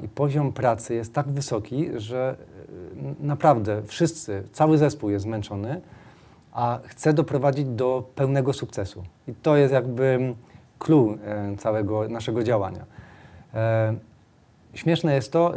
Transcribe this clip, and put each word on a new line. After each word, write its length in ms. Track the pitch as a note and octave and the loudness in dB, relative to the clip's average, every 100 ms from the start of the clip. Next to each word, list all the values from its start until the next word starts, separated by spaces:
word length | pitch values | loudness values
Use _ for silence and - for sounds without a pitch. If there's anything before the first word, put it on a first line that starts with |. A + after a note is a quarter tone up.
i 40 | G#2+ | -8
poziom 460 | - D3 C#3+ C#3+ | -4 -2 0 -2
pracy 420 | - B2 A2+ - A#2 | 0 0 0 -2 -6
jest 180 | A2+ | -4
tak 140 | C#3+ C#3 | -4 -4
wysoki, 600 | C#3 C#3 A2+ A2 B2+ E3 B2+ | -4 -4 -4 -4 -4 -4 -6
że, 400 | G#2+ B2+ C3 - - F#2+ - F#2 F2+ - | -6 -4 -4 -6 -12 -20 -18 -16 -16 -12
e, 40 | |
n-, 160 | C#3 C#3+ | -12 -8
naprawdę 600 | D3 C#3+ D#3+ B2+ G#2+ G#2+ | -4 2 4 4 4 -2
wszyscy, 600 | G#2 - E3 - - G2 G2+ | -4 0 0 0 -8 -8 -6
cały 260 | - D#3 D#3 | 0 4 6
zespół 320 | D3 D3 G#2 | 4 2 -2
jest 140 | G2+ | -2
zmęczony, 580 | G2+ A2 G#2 G2+ G#2+ E3+ - - - - - - _ | -2 -6 -6 -6 -6 -8 -10 -20 -20 -20 -20 -20 _
a 260 | A#2 A#2+ B2 - | -4 -2 -2 -8
chcę 280 | - D#3 | -2 0
doprowadzić 520 | D#3 C#3 C#3 C#3 C3 C#3 | 2 2 0 0 0 -2
do 420 | A#2+ B2+ B2+ B2 - | -2 0 0 -4 -2
pełnego 380 | C3+ C#3 C3+ | 0 2 0
sukcesu. 500 | C3+ - - F#2+ - F#2+ - - | -2 -6 -6 -8 -8 -16 -16 -16
I 60 | |
to 240 | A2+ D#3+ D3 | -2 4 6
jest 160 | C#3 | 6
jakby 600 | C3+ B2 A#2+ C3 B2+ C3 A#2 - - - - | 4 0 0 2 2 0 -4 -14 -20 -20 -6
clue, 380 | - D#3 A2+ A2 G#2+ | 4 6 6 2 -6
e, 300 | G#2 G2+ G2+ | -6 -4 -4
całego 520 | A#2 A2 G2+ G#2+ A2 | -2 0 0 0 -2
naszego 340 | A#2 A2 A2+ | -4 -4 -2
działania. 420 | A2+ A2+ F#2+ F#2 - - - - - - - | 2 2 0 -6 -14 -20 -20 -20 -20 -20 -10
E, 420 | A2 A2+ A2+ A2 A2 - _ _ _ _ _ _ | -2 0 2 2 -2 -8 _ _ _ _ _ _
śmieszne 420 | - - E3 E3 C#3 | -6 0 2 2 2
jest 160 | - | 2
to, 220 | E3 E3+ | 2 2